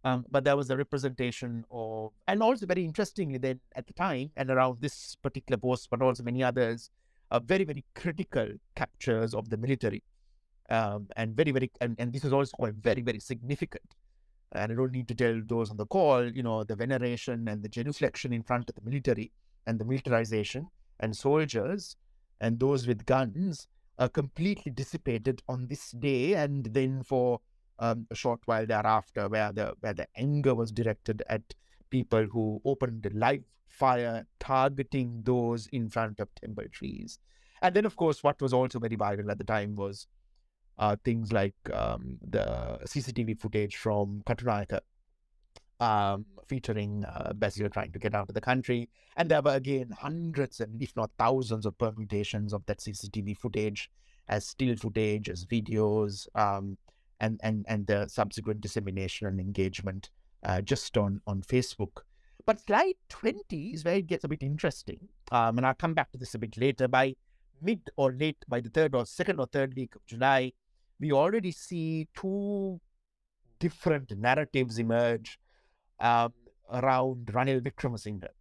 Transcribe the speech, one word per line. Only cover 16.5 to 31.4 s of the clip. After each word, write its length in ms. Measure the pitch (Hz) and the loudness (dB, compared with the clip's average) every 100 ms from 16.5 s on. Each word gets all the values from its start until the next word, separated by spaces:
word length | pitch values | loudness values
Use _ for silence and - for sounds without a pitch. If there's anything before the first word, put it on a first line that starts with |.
| 110 | -2
the 140 | 107 104 | -2 -2
veneration 720 | 120 131 123 120 - 117 113 | 0 0 0 -2 -4 -4 -4
and 140 | 104 | -4
the 60 | 104 | -6
genuflection 640 | 120 117 147 135 - 131 | -6 -6 0 -2 0 -4
in 100 | 117 | -4
front 260 | 110 123 120 | 0 -2 -2
of 80 | - | -10
the 60 | 110 | -4
military 440 | 139 131 117 113 _ _ _ - | -2 0 0 -2 _ _ _ -4
and 120 | 113 | -2
the 60 | |
militarization 840 | 110 135 - 117 110 110 104 127 156 _ _ - | 0 -2 2 2 2 0 0 -6 -8 _ _ -6
and 140 | 110 | -4
soldiers 840 | 107 139 151 151 117 127 196 - - _ _ _ _ | 0 4 4 4 0 -2 -4 -8 -18 _ _ _ _
and 200 | 113 117 | 0 2
those 260 | 131 139 120 | 4 2 2
with 180 | 110 | -2
guns 640 | 110 131 127 139 190 147 - _ _ - | 2 2 2 -2 -4 -4 -12 _ _ -2
are 100 | 127 | 0
completely 640 | - 143 - 180 202 151 | 2 -2 -2 0 0 -4
dissipated 720 | 123 135 160 - 117 123 120 - | -6 -6 -4 -2 0 0 -2 -6
on 180 | 127 127 | -6 -6
this 240 | 143 - | -8 -10
day. 440 | 123 143 131 143 | -4 0 2 2
And 320 | 196 143 143 113 | 2 2 0 0
then 360 | 120 131 135 | 2 2 0
for, 380 | 127 131 123 120 _ _ _ - | 0 2 2 0 _ _ _ -2
um, 280 | 117 117 110 | 0 0 -4
a 40 | |
short 260 | 113 127 117 - | -4 -2 -2 0
while 200 | 113 113 | 0 2
thereafter, 600 | 110 110 110 - - 101 | 2 4 2 2 -4 0
where 240 | 107 104 | 0 0
the, 200 | 101 104 - | 0 -4 -2
where 140 | 110 | -6
the 120 | 95 - - | -4 -8 -2
anger 380 | 135 147 139 | 0 2 2
was 180 | 117 113 | 2 0
directed 500 | 107 113 104 - 107 - | 0 -2 -2 -4 -4 -2
at 140 | 110 | -4